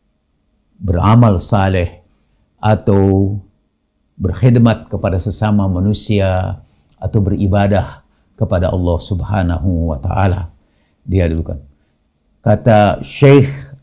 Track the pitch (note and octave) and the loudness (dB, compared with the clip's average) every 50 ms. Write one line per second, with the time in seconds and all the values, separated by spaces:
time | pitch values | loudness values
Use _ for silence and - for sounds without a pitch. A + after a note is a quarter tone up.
0 | _ _ _ _ _ _ _ _ _ _ _ _ _ _ _ - - F#2 E2+ E2+ | _ _ _ _ _ _ _ _ _ _ _ _ _ _ _ -8 -6 -4 -2 0
1 | - G2+ A2+ A#2+ A#2+ A2 G2 E2+ - - - G2+ F#2+ F#2+ F#2+ F#2 F2 E2+ - - | 2 4 4 6 6 4 2 0 -2 -2 0 0 0 0 0 -2 -4 -4 -8 -14
2 | _ _ _ _ _ _ _ _ _ _ _ _ - G#2+ G#2+ G#2 - A#2 G2 G2 | _ _ _ _ _ _ _ _ _ _ _ _ -2 0 0 0 0 2 2 4
3 | F#2+ G2 F#2+ G2 G2 G2 G#2 G2+ - _ _ _ _ _ _ _ _ _ _ _ | 4 4 2 2 0 -2 -4 -8 -12 _ _ _ _ _ _ _ _ _ _ _
4 | _ _ _ - G2+ F2 F2 - B2+ B2+ A#2 A#2 A#2 A#2 G#2+ - - - - F#2+ | _ _ _ -6 -6 -6 -2 0 2 2 4 4 4 2 2 -2 -6 -10 -8 -6
5 | - G2+ F2+ F2+ - G#2 F#2+ - G#2+ G#2+ G#2 G#2 G2 F#2+ F#2 F2 F#2+ G#2 G#2 - | -4 -4 -4 -4 -4 -6 -4 -4 -2 0 0 0 0 -2 -2 -2 -2 -2 -2 -4
6 | - - G#2+ G2+ F#2+ F#2+ F#2 F#2 F#2 F#2+ F#2+ - - _ _ _ _ _ _ _ | -4 -2 -2 0 0 0 -2 -2 -4 -6 -8 -10 -14 _ _ _ _ _ _ _
7 | - G2 - A2 G2 F#2+ G2+ - G2+ F#2+ G#2 G2+ G2+ G2 G#2 F#2 - - - - | -6 -2 0 0 0 0 0 -2 0 0 2 2 2 2 0 0 -2 -4 -10 -20
8 | _ _ _ _ _ _ _ - A2+ - G2 F2 F2+ - - F#2 F2+ F2 E2+ D#2+ | _ _ _ _ _ _ _ -6 -4 -2 -2 -2 -2 -2 -2 -2 -2 -2 -2 -2
9 | - - G2 E2+ - - G2+ G2 F2+ E2+ E2+ E2 D#2 F#2+ F2 E2 E2 D#2+ D2 C2+ | -4 -6 -6 -6 -4 -4 -4 -2 -2 -2 -4 -4 -2 -2 -2 -2 -2 -4 -6 -6
10 | - F2+ F2 - G2 F#2+ F2+ F#2 F2 - - _ _ _ _ _ _ _ _ _ | -6 -4 -2 0 0 0 0 -2 -6 -10 -16 _ _ _ _ _ _ _ _ _
11 | _ - F2+ F#2 F2 E2 D#2+ E2 E2 - D#2 D2 - - _ _ _ _ _ _ | _ -2 0 0 0 0 -2 -4 -6 -8 -10 -12 -14 -20 _ _ _ _ _ _
12 | _ _ _ _ _ _ _ _ - - G#2 G#2 - A#2+ G#2+ G#2 G#2 G2 - - | _ _ _ _ _ _ _ _ -2 0 0 2 2 2 4 4 4 2 0 -4
13 | - - - - C#3+ C3+ C#3 C#3+ A2+ - - - - - - - | -8 -14 -2 2 6 6 8 6 6 2 -2 -10 -16 -20 -20 -14